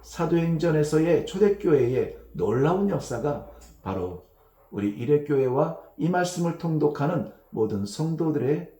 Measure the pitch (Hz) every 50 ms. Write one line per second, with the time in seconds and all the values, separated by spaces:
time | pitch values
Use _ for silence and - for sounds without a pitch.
0 | - - - - 170 160 170 170 165 165 165 151 175 170 156 151 151 147 156 156
1 | 160 170 165 - - - - 190 208 202 196 - - 180 151 131 120 117 131 120
2 | 104 - - - - - - - 87 101 113 127 139 160 180 196 202 202 170 143
3 | - - 127 117 - 147 143 - - - - - - - - - - 98 95 92
4 | 90 90 87 - - _ _ _ _ _ _ _ _ _ - 101 101 104 104 113
5 | 123 147 147 147 147 - 143 135 131 127 127 139 160 165 - - - - _ -
6 | 147 170 180 180 175 175 - 170 170 170 165 - - - 160 147 151 147 - -
7 | 143 160 180 147 104 - - - _ _ - - 110 101 110 98 101 101 - -
8 | 156 165 165 151 165 160 143 147 120 135 151 175 - - -